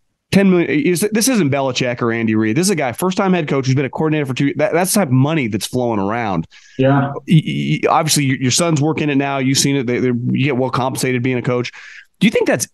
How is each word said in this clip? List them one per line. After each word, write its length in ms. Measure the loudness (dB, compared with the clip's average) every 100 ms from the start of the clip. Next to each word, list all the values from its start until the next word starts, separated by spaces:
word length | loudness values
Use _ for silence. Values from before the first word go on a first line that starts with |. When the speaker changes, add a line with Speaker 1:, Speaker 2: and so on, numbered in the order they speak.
| _ _ _
Speaker 1:
Ten 180 | 4 4
million. 180 | 4 2
Is, 360 | 0 0 0 0
this 160 | 0 0
isn't 240 | 2 2
Belichick 500 | 0 -2 -2 -2 -2
or 100 | -2
Andy 220 | 0 0
Reid. 240 | 2 2 0
This 80 | 0
is 60 |
a 40 | 0
guy, 180 | -2
first-time 400 | -2 -2 0 0
head 140 | 0 0
coach, 200 | -2 0
who's 80 | 0
been 100 | -2
a 60 |
coordinator 340 | -2 0 0 -2
for 80 |
two 120 | -2 -2
years. 120 | 0
That, 160 | 0
that's 180 | 0 0
the 100 | 0
type 80 | 2
of 40 |
money 320 | 2 2 2 -2
that's 220 | -4 -4
flowing 320 | -2 0 0
around. 480 | 0 -2 -2 -2 -4 -12 -10 -2
Speaker 2:
Yeah. 320 | 2 2 0 -6 2
Speaker 1:
Y-, 160 | 2 2
y-, 340 | -2 -2 0 2
obviously, 360 | 2 2 0
your, 140 | 0 0
your 120 | 0
son's 320 | 0 0 2
working 300 | 0 0 0
it 60 | 0
now. 200 | 0 0
You've 220 | 0 0
seen 160 | 2 0
it. 100 | 0
They, 140 | 0
they, 80 | 0
you 380 | 0 -2 0 0
get 120 | 0
well 140 | -2
compensated 500 | -2 -2 -2 -2 -2
being 160 | -2 -2
a 60 |
coach. 280 | -2 -2 -4 -10 -20 -20 -20 -2
Do 60 | 0
you 60 |
think 160 | 2 0
that's 200 | -2 -2